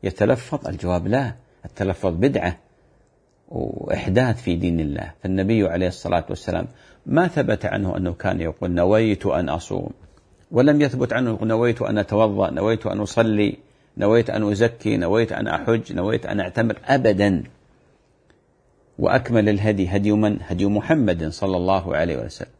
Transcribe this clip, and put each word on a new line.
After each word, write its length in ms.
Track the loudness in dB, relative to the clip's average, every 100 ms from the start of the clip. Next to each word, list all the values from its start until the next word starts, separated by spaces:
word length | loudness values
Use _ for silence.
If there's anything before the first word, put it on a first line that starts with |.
يتلفظ؟ 640 | -6 0 2 2 -2 -8 -6
الجواب: 400 | -6 -2 -2 0
لا، 260 | 0 -2 -8 _ _ -20
التلفظ 480 | -4 -4 -2 -2
بدعة 440 | 2 2 2 -2 -6 _ _ _ _ _ _ _ _ _
وإحداث 920 | -8 -6 -8 -6 -4 0 0 2 0
في 140 | -2 -2
دين 240 | 0 0
الله. 340 | -2 -6 -10 -10
فالنبي 440 | -4 -2 2 2 2
عليه 200 | 2 -2
الصلاة 380 | -4 -2 -2 -2
والسلام 380 | -8 -4 -4 -6 -12 -20 _ -2
ما 220 | 0 2
ثبت 380 | 0 0 0 -2
عنه 320 | -2 -2 -2
أنه 160 | -4
كان 280 | -2 -4 -2
يقول: 300 | -4 -4 -2
"نويت 540 | 2 4 4 4 0 0
أن 240 | 0 -2
أصوم"، 400 | -4 -4 -6 -6 -12 -20 _ _ _ _
ولم 300 | 4 4 6
يثبت 320 | 2 0 -2
عنه 160 | 0 -2
يقول: 180 | -2 -2
"نويت 340 | 0 0 0
أن 160 | -2 -2
أتوضأ، 540 | 0 2 2 2 -2
نويت 340 | 0 0 0 -2
أن 140 | -4
أصلي، 580 | -2 0 2 4 2 0 _ _ _ -2
نويت 320 | 2 4 2
أن 220 | -2 -2
أزكي، 460 | 2 0 0 -2 0
نويت 340 | 2 2 0
أن 160 | -2 -4
أحج، 460 | -2 0 0 0
نويت 320 | -4 -2 -2 -2
أن 140 | -4
أعتمر"، 400 | -4 0 0 -2 0
أبدًا. 580 | 2 4 4 4 2 -2 _ _ _ _ _ _ _ _ _ _ _ _ _ _ -4
وأكمل 500 | 0 0 2 2 4
الهدي 380 | 2 0 0 0
هدي 240 | 0 2
من؟ 260 | 2 2 0
هدي 240 | -4 -2 0
محمد 640 | 0 0 2 2 0 -4
صلى 280 | -4 -2 -2
الله 380 | 0 0 0 -2
عليه 220 | -2 -2
وسلم. 320 | -8 -12 -16